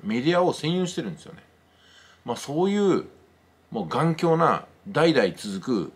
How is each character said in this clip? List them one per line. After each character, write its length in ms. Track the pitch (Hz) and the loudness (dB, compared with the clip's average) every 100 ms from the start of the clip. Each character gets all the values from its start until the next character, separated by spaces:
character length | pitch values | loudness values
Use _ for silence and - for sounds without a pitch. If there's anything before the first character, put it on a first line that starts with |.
メ 180 | 101 113 | -4 -2
デ 120 | 139 | 2
ィ 60 | 175 | 2
ア 40 | |
を 100 | 180 | 2
占 240 | - 151 180 | 0 -2 -2
有 100 | 180 | -2
し 80 | |
て 80 | - | -4
る 80 | 185 | -8
ん 40 | |
で 40 | 160 | -10
す 60 | - | -14
よ 60 | |
ね。 100 | - - _ _ _ _ - - _ | -20 -20 _ _ _ _ -20 -20 _
ま 100 | - | -8
あ、 20 | 113 | -8
そ 280 | - 147 | -4 -2
う 60 | 190 | 0
い 60 | 202 | 2
う、 300 | 202 127 - - _ _ _ _ _ | 2 2 -2 -14 _ _ _ _ _
も 120 | 117 | -8
う 60 | 85 | -4
頑 260 | 120 160 | 0 0
強 220 | 160 170 160 | 2 2 4
な 300 | 160 85 - _ - | 2 2 -4 _ -6
代 280 | 120 170 | 2 4
々 180 | 143 101 | 4 2
続 540 | 82 107 95 90 110 | -2 -8 -8 -2 -2
く 40 | 80 | -4